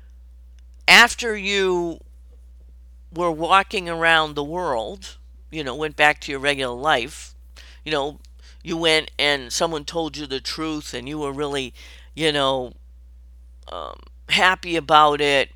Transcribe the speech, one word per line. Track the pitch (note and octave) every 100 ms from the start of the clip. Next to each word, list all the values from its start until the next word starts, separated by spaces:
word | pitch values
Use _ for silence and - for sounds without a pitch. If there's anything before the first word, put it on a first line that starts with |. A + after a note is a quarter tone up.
| - - - - - - - - -
after | F#3+ A#3 - A#3+ G#3
you | G3 G3+ F#3+ F3+ E3+ D#3+ - - - - - - - - - - -
were | E3+ F3
walking | D#3 D#3+ F#3+ G3 G#3 E3+
around | E3 E3 D#3+ D#3 D3
the |
world, | C#3+ F3 E3+ A#2+ A2 G3 - - - - -
you | D#3
know, | C3+ C3
went | D#3 D3+
back | D3+ D3
to | -
your | C#3
regular | C#3 C#3 C3 A#2+
life, | D3 C#3 A2+ - - - - - - -
you | D#3
know, | D3+ C#3 C#3+ - - - -
you | D#3+ E3
went | E3 D#3 C#3+ -
and | C#3+ C#3+ A#2+
someone | - E3+ D#3 D3
told | E3+ D#3 C#3+
you | C#3+
the | C3
truth | - - D#3+ D3+ -
and | B2 B2
you | D3+
were | C#3+
really, | C#3 D3 C#3 B2+ - - - -
you | C#3+ D#3
know, | D3 C3+ C3+ B2 - - - - - - - - - -
um, | F2 C2+ - - - -
happy | - F#3 F#3+ F3+ E3
about | C#3+ D3+ D3+ D3
it, | D3 C#3+ A#2+